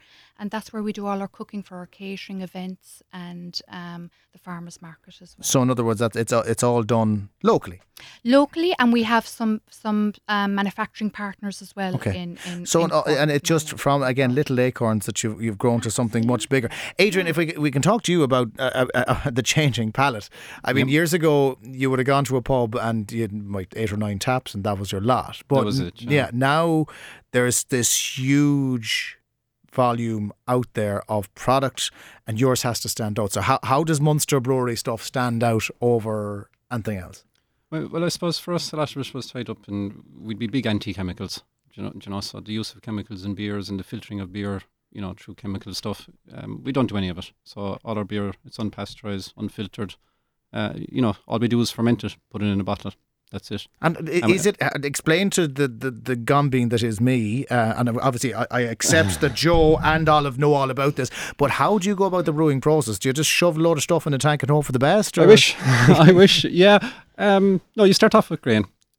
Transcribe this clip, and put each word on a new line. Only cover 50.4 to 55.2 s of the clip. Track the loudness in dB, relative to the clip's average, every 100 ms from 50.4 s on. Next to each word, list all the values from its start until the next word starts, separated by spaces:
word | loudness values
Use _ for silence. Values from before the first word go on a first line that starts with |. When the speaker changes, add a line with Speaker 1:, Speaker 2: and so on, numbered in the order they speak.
| _
Speaker 3:
Uh, | -8 -8 -8
you | -8 -2
know, | -2 -2 -6
all | -2
we | 0
do | 0
is | -2
ferment | 0 0 0
it, | -2 -10 _
put | -6
it | -2
in | -2
a |
bottle. | -2 -6 -8 -16 _ _ _
That's | -16 -10
it. | -12 -12 _
Speaker 2:
And | -4 -4 -4
i-, | 0
Speaker 3:
Um, | 2
Speaker 2:
is | 2 2
it, | 0
uh, | -4 -4
explain | -6 -4 0 2